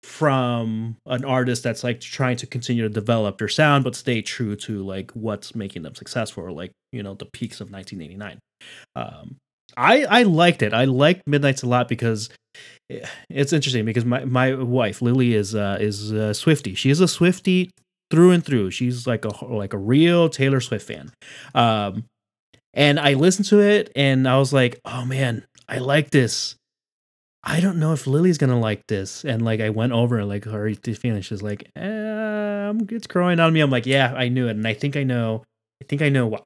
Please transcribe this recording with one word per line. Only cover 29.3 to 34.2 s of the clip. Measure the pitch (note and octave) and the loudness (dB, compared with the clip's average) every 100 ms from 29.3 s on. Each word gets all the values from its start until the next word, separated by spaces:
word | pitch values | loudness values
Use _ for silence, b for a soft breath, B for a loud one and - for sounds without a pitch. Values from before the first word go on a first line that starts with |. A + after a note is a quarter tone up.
| A2+ | -2
like, | A2+ A2 | 0 0
I | A2 | 0
went | G#2+ A#2+ | 0 0
over | A#2 A#2+ A#2+ | 2 2 0
and, | G2+ | -2
like, | G2+ G#2 | -6 -6
"How | G#2+ | -6
are | G#2+ | -4
you | G2+ | -4
feeling?" | - G#2+ B2 G#2+ | -6 -4 -4 -4
She's | F#2+ G#2 | -6 -8
like, | G#2 G#2 - - | -8 -8 -12 -12
"Eh, | F#3+ A3 G#3+ G#3+ A3 G#3+ G#3 G3+ G3+ | -8 -8 -8 -6 -6 -4 -4 -4 -4
I'm, | G#3+ G3+ | -4 -4
it's | A3+ - | -8 -4
growing | F3+ F3+ E3+ | 0 2 4
on | E3 | 4
me." | D#3+ | 4
I'm | D3 | 4
like, | B2+ A#2+ | 2 2
"Yeah, | C3+ B2+ | 2 2
I | B2+ | 0